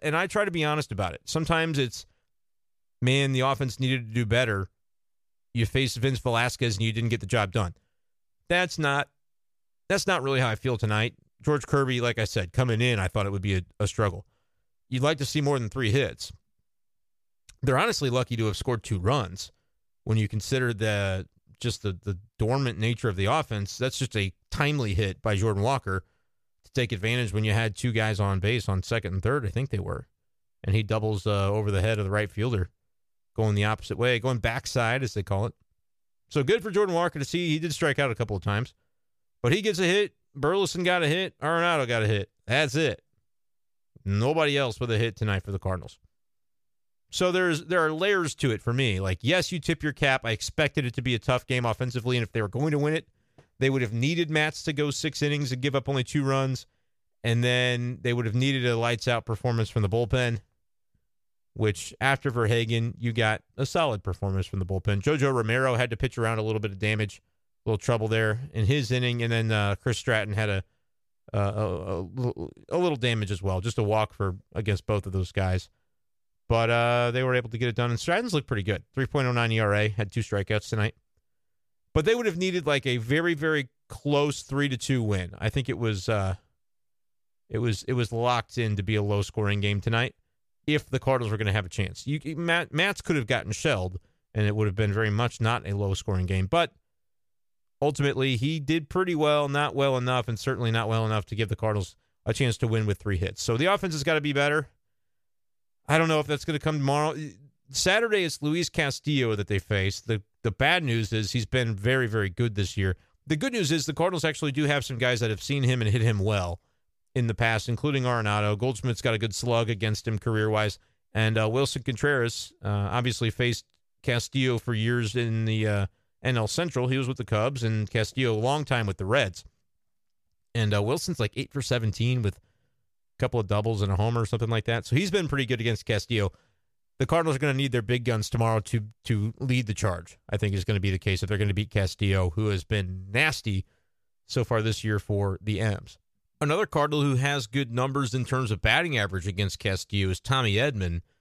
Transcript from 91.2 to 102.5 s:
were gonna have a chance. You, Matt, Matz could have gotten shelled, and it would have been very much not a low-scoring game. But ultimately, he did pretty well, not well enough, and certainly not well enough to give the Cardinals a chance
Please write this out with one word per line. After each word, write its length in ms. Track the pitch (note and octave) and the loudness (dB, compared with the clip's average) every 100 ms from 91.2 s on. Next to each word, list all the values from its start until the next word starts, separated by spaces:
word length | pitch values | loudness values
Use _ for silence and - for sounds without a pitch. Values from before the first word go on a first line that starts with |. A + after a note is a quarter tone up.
| A2+ | 2
were 60 | G#2 | -2
gonna 140 | G#2+ | 0
have 140 | G#2 F#2 | 0 -2
a 40 | |
chance. 360 | - F#2+ - - | -4 -4 -6 -6
You, 140 | D3+ C#3+ D#3+ | -6 -6 -6
Matt, 360 | E3+ E3+ D#3+ | 0 0 0
Matz 300 | D3 F#3+ G3 | 0 0 -2
could 140 | - D#3 | -2 -2
have 120 | A2 | 0
gotten 240 | A#2+ - | -2 -2
shelled, 460 | A#2 D#3+ A2 F#2 F2+ - _ _ G#2 | -2 0 0 -2 -6 -14 _ _ 0
and 100 | G#2 | 0
it 100 | G#2+ | 2
would 120 | G#2+ | 0
have 80 | F#2+ | 0
been 180 | G#2+ | 0
very 160 | G2+ A2 | 2 2
much 320 | G#2 A#2+ - | 2 0 0
not 240 | A2+ A#2 - | 0 0 -2
a 100 | G2+ | -2
low-scoring 520 | G2+ F#2+ - F#2 F#2 | -2 -2 -2 -2 0
game. 180 | F#2+ F#2 | 0 2
But 280 | E3+ E3 - _ _ _ _ _ _ _ _ _ - | 2 2 -2 _ _ _ _ _ _ _ _ _ -2
ultimately, 540 | C#3+ C#3+ C#3+ B2+ C3+ A#2+ | 0 2 0 2 0 2
he 240 | C#3 D#3+ | 0 -2
did 300 | C#3 E3 D3 | 0 0 0
pretty 260 | F3+ F#3 D#3+ | -2 0 2
well, 320 | D3+ D3 C#3+ | 4 4 2
not 260 | C#3+ D3 | 0 0
well 240 | C#3 C#3 C3 | 0 2 2
enough, 300 | B2 B2+ A#2 | 0 0 -2
and 100 | A2 | -4
certainly 320 | - B2+ A#2 | -2 -2 0
not 200 | A2+ A2 | 0 0
well 180 | A2+ A2 | 0 0
enough 180 | G#2+ - | 0 -2
to 80 | G#2 | -2
give 140 | G#2+ | -2
the 60 | G#2 | -2
Cardinals 400 | A2 G#2 F2+ - _ _ | -2 -2 -4 -10 _ _
a 100 | - | -4
chance 240 | A2+ C3 | 0 0